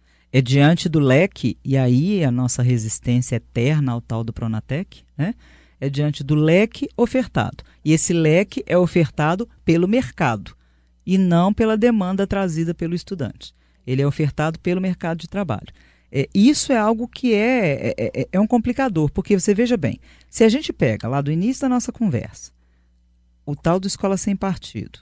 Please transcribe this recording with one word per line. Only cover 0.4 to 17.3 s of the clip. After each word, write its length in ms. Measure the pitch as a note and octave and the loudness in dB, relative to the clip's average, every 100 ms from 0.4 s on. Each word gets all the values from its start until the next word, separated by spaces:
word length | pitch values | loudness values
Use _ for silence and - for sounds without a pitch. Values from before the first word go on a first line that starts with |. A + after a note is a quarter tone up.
diante 480 | B2 C#3 C#3+ E3+ F3+ | 2 4 4 4 0
do 120 | D#3 | 0
leque, 580 | C#3 C3 G3 - B2+ - | 4 4 2 0 -6 -4
e 140 | - C3+ | -2 0
aí 480 | B2+ B2 E3+ G#3 | 2 2 2 0
a 60 | D3 | 0
nossa 320 | A#2+ B2+ - | 0 -2 0
resistência 720 | B2 B2 A2 - - B2 B2 A2+ | 0 0 -2 -6 -2 0 0 -4
eterna 560 | - - B2 D#3 C#3 | -6 -2 0 0 0
ao 80 | A#2+ | -4
tal 240 | - A2+ | -4 -6
do 80 | A2+ | -6
Pronatec, 720 | - A2+ A2 - C3+ G3 - _ - | -6 -6 -6 -4 -6 -8 -14 _ -6
né? 160 | D#3+ B3 - - _ - | -6 -6 -14 -20 _ -10
É 100 | C#3 | -8
diante 340 | C#3 D3 C#3+ | -4 -4 -4
do 100 | C#3 | -2
leque 540 | D3+ D#3 E3+ A3 - C#4+ - | 2 4 4 2 -2 -8 -2
ofertado. 640 | A#3 C4 B3+ - G2+ - - _ | 0 0 -2 -2 -4 -6 -20 _
E 80 | D3+ | 0
esse 220 | D#3+ - | 2 2
leque 500 | E3+ D#3 E3 G3+ - - | 2 4 2 2 -4 -2
é 120 | F3+ | 2
ofertado 680 | F3+ F3+ D#3+ - D3+ F#3 A#3 _ | 2 2 0 0 -2 -2 -6 _
pelo 220 | - E3 F#3 | 0 2 2
mercado 720 | A#3 B3+ - D3 A2+ - - _ _ _ _ | 0 -2 -2 -2 -2 -8 -20 _ _ _ _
e 140 | - F#3+ | -2 2
não 340 | F#3 E3+ F3+ | 4 4 2
pela 240 | G#3+ A3 A3 | 2 0 2
demanda 500 | A#3+ A3+ F#3 F#3+ G3 | 2 2 0 -2 -2
trazida 460 | G3+ F#3+ D#3 E3 | -2 -2 -2 -4
pelo 220 | E3 E3+ | -4 -4
estudante. 580 | F3 - F#3+ A2+ - - _ _ _ - | -6 -8 -8 -8 -10 -20 _ _ _ -6
Ele 140 | C3 | -2
é 60 | C#3+ | 0
ofertado 520 | - D3+ - D3+ D#3+ | 0 -2 -2 -4 -4
pelo 200 | - F3+ | -4 -2
mercado 380 | F#3+ F3+ E3+ E3+ | -2 -4 -6 -6
de 100 | E3 | -8
trabalho. 380 | G3 F#3 G#2+ - - _ _ _ | -8 -6 -6 -10 -20 _ _ _
É, 160 | C3 C3+ | -4 -2
isso 400 | G3 A3 D4 - | 4 4 4 0
é 60 | B3+ | 0
algo 280 | G#3+ A3+ A#3+ | 0 -2 -4
que 280 | - B3+ | -4 0